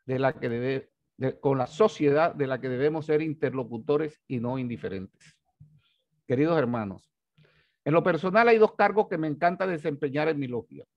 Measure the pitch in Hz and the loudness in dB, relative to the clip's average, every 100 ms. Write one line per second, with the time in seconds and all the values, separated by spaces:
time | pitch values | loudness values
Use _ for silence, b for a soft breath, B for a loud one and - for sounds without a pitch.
0 | - 131 135 - 123 117 127 131 - _ | -6 0 0 0 -4 -2 -2 -4 -8 _
1 | _ - 131 - 143 135 123 - 208 - | _ -6 -6 -2 0 0 -2 2 2 4
2 | 147 143 165 147 135 127 127 123 147 156 | 2 4 2 0 -4 -4 -4 0 0 0
3 | 147 151 160 151 - 131 117 117 113 147 | -2 -2 0 -2 -4 -4 -6 -8 0 0
4 | 156 - _ 127 120 131 123 117 95 95 | 0 -8 _ -4 -4 -4 -6 -6 -8 -8
5 | 95 _ - _ _ _ - _ _ _ | -10 _ -20 _ _ _ -20 _ _ _
6 | _ _ _ 127 156 165 123 120 104 92 | _ _ _ 0 2 2 0 -2 -6 -10
7 | _ _ _ _ b b b b - 165 | _ _ _ _ b b b b 0 2
8 | 202 160 185 202 233 226 214 - 202 202 | 2 0 2 4 6 6 4 4 2 2
9 | 214 175 156 147 175 185 190 165 160 143 | 0 -2 -4 0 0 0 -2 -2 -4 -4
10 | 147 135 156 147 131 120 - 69 - | -4 -2 -2 -2 -4 -6 -8 -16 -20